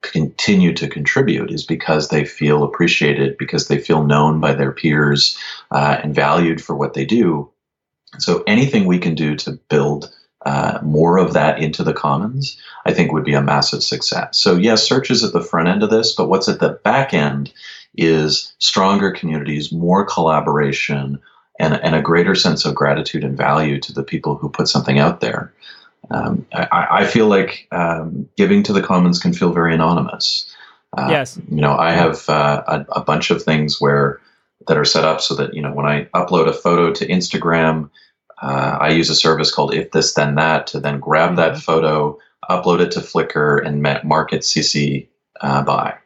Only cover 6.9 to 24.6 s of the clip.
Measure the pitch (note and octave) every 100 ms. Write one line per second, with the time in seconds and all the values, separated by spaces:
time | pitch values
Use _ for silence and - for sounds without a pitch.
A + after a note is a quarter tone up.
6.9 | D2 C#2 A2+ F#2+ D#2 C#2+ _ _ _ _
7.9 | _ _ - - F2 - G#2+ C3+ A#2 F#2
8.9 | F2+ F2 D2+ D#2 D2 - C#2 _ D2+ C#2
9.9 | D2 - _ _ _ - C#2 - - D2+
10.9 | D2+ E2 F2+ F2 D#2+ D2+ D2+ D#2 - D#2+
11.9 | D2 D2+ D2 G#2+ C3 C#3 - - - -
12.9 | - D#2+ D#2 - C#2+ C#2 C#2+ - - -
13.9 | - - F#2 - - - F2+ G#2 A2 -
14.9 | C3+ C3 B2+ G#2 F2 F2 E2+ E2+ G2 G#2
15.9 | A2 - - F2+ F#2+ - F#2+ D#2 - -
16.9 | B2+ C3+ F2+ D2 C#2 C#2 - - - -
17.9 | - E2 D#2+ D2+ D2+ - _ - - F#2+
18.9 | G2+ G2 - F2 D#2 C#2+ D2 D2+ E2 E2+
19.9 | F#2+ G2+ - D#2+ D#2 D2+ D2 C#2+ C#2 -
20.9 | D2 C#2 C#2 _ _ _ - D#2+ D2+ -
21.9 | D#2 D2 E2+ F2+ F#2+ F2+ D2+ - - C#2+
22.9 | C#2 - D#2+ C#2+ C2+ C#2+ D2 - - -
23.9 | - C#2 D#2 D2+ C#2+ D2+ -